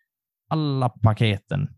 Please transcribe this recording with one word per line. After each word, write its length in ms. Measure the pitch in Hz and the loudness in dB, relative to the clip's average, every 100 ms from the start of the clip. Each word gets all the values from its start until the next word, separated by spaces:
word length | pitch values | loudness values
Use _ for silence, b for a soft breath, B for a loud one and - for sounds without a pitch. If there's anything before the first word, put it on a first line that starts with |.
| _ _ _ _ - | _ _ _ _ -6
alla 400 | 156 147 135 123 | -4 -2 -2 -2
paketen 800 | - 110 107 113 98 - - - | 0 0 2 0 0 -4 -6 -6